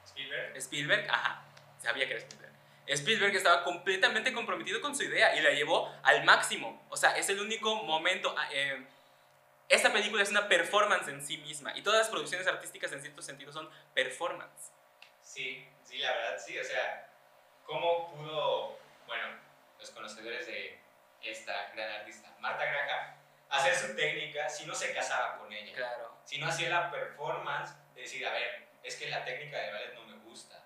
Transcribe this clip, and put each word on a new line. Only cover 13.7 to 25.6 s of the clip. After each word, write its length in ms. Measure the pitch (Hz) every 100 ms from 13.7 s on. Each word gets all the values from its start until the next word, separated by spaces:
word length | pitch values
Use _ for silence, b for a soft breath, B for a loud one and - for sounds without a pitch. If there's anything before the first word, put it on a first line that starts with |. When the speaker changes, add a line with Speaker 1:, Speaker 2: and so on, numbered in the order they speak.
| B B
Speaker 2:
performance. 760 | - 127 - 170 - - - - - _ _ - _
Speaker 1:
Sí, 440 | - 135 131 131 - -
sí, 160 | - 127
la 140 | 139
verdad 260 | - 113 -
sí, 140 | 110 127
o 60 |
sea, 440 | 131 - - - - - _ _ _ _
¿cómo 460 | - 156 170 170 -
pudo, 640 | 147 151 156 135 123 - - - - -
bueno, 180 | - 107 110 - - _ _
los 120 | 110
conocedores 560 | 113 110 107 110 120 -
de 320 | 98 98 - - _ _ _
esta 480 | 113 110 101 101 101
gran 160 | 110 110
artista, 420 | 107 110 110 - -
Martha 240 | 127 135 147
Graham, 480 | 120 - 151 - - _ _ _
hacer 260 | 151 170
su 220 | 175 - 165
técnica 520 | 151 - 151 190 -
si 160 | - 151
no 80 |
se 180 | 170 175
casaba 460 | - - 135 117 -
con 120 | 107
ella? 240 | 107